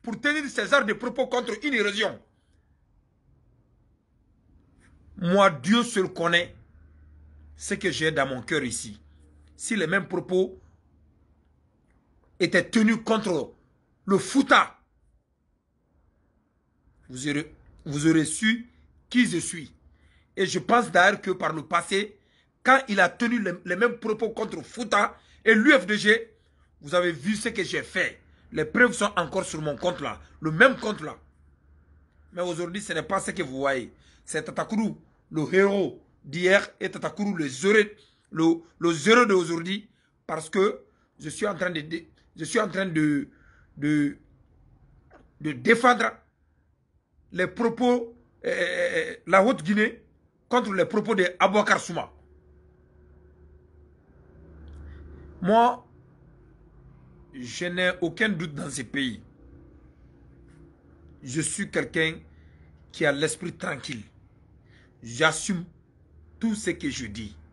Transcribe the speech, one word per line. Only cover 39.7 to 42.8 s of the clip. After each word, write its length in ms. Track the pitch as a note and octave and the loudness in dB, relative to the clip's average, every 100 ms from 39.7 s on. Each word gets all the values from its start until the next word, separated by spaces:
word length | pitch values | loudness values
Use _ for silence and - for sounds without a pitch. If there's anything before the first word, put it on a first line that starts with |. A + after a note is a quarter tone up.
| G3+ - _ _ _ - | -8 -10 _ _ _ -10
parce 240 | D#3+ D#3 | -8 -4
que 320 | G3 G3+ - - _ _ _ | 0 0 0 -16 _ _ _
je 80 | D3+ | -14
suis 180 | - G#3 | -4 -4
en 100 | E3+ | -2
train 160 | F3+ | -4
de, 100 | E3 | -4
de, 240 | D3+ E3 - _ _ - | -8 -10 -12 _ _ -12
je 80 | D#3 | -2
suis 140 | A3+ | -2
en 100 | G#3 | 0
train 160 | F#3 | -2